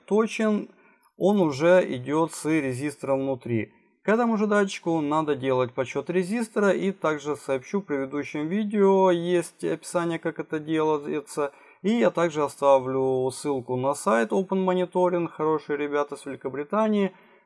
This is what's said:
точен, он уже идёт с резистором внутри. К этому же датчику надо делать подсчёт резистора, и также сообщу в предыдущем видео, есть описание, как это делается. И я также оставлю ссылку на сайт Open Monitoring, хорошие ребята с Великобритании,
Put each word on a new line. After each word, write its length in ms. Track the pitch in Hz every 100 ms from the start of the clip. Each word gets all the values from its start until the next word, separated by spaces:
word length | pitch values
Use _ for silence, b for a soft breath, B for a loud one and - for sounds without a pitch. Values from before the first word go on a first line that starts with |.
| -
точен, 640 | 208 220 - 220 208 - b b b b -
он 240 | 180 208
уже 420 | 160 131 170 185 165 131
идёт 360 | 127 151 160
с 140 | - 151
резистором 760 | 160 135 123 147 143 139 135
внутри. 520 | 135 127 120 113 - b b b
К 60 | -
этому 280 | 220 240 220
же 80 | 208
датчику 560 | 202 196 - 170 165
надо 340 | 147 151 151 139
делать 380 | 135 127 123
подсчёт 380 | 127 123 143 139
резистора, 580 | 180 180 233 226 - 202
и 220 | 175 185
также 440 | 190 160 151 143 143
сообщу 460 | - 135 127 202
в 40 | 190
предыдущем 640 | 143 135 147 139 151 156
видео, 640 | 196 214 208 196 190 190
есть 540 | 175 170 175 165 -
описание, 560 | 170 156 - 180 170 165
как 200 | 165 156
это 200 | 151 156
делается. 920 | 151 160 156 151 147 151 147 - 143 B B B
И 80 | 190
я 180 | 233 214
также 340 | 170 170 151
оставлю 840 | 139 - 139 135 127 131 131 131 131
ссылку 440 | 127 147 135 120 127
на 180 | 135
сайт 380 | 139 196 226 220
Open 340 | 202 185 190 185
Monitoring, 640 | 180 180 180 180 175 165
хорошие 500 | - 156 156 - 147
ребята 380 | 147 143 143 139
с 100 | 139
Великобритании, 840 | 127 135 139 147 208 220 208 190 b b b